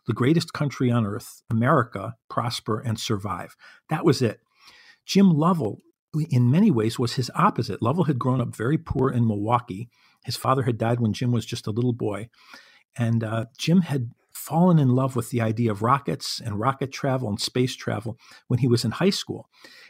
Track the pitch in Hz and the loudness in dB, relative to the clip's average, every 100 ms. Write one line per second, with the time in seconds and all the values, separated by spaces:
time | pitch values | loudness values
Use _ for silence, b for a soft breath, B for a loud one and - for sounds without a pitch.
0 | - 117 120 165 - - 147 - 127 120 | -6 0 2 2 0 -4 -6 -2 0 2
1 | 104 104 - - - 113 120 151 120 98 | 0 -4 -12 -20 -4 0 4 2 2 -4
2 | 101 - _ - 117 - - 110 123 107 | -10 -12 _ -4 -4 -6 -4 -4 -2 -4
3 | - 107 98 90 95 - B B _ 156 | -2 -4 -4 -8 -10 -18 B B _ 0
4 | 180 135 117 - _ b b b b b | 2 2 0 -2 _ b b b b b
5 | - 190 196 147 160 180 110 - _ _ | -2 4 6 6 2 0 -2 -6 _ _
6 | _ 151 160 127 120 151 220 120 110 - | _ -4 0 2 4 6 4 4 0 -2
7 | 120 - 123 - 196 - 120 - 110 165 | -2 -2 -4 0 0 0 -4 -2 -2 0
8 | 160 123 127 127 117 - 113 156 - - | 0 0 0 0 -2 -4 -2 -2 -2 -2
9 | 127 123 113 101 104 120 - 95 120 b | 0 2 0 0 0 0 -2 -10 -12 b
10 | b b - - 120 135 127 113 113 123 | b b -12 -4 0 0 0 0 0 0
11 | 113 101 123 120 - 120 - 107 123 117 | 0 0 0 -2 -2 -8 -6 -2 -2 -2
12 | 110 98 117 B B B B B _ - | -4 -6 -10 B B B B B _ -4
13 | 117 113 110 113 117 - - 180 165 139 | 0 0 0 -4 -6 -6 2 2 2 -2
14 | 117 - _ - - 156 180 165 131 123 | -4 -10 _ -16 -4 2 6 6 6 4
15 | 131 123 110 120 113 110 113 101 113 135 | 2 -2 -4 -2 -2 0 -2 0 0 0
16 | - 156 - - 117 101 120 131 131 - | 0 -6 -6 -8 -6 -4 -2 -2 -6 -4
17 | 143 131 117 98 - 127 127 - - 110 | -2 -2 -2 -4 -4 -2 -2 -2 -6 -6
18 | 113 110 B B - 123 127 117 113 - | -6 -12 B B -4 0 2 2 0 0
19 | 185 - - 104 - B B B B | 0 0 -4 -10 -14 B B B B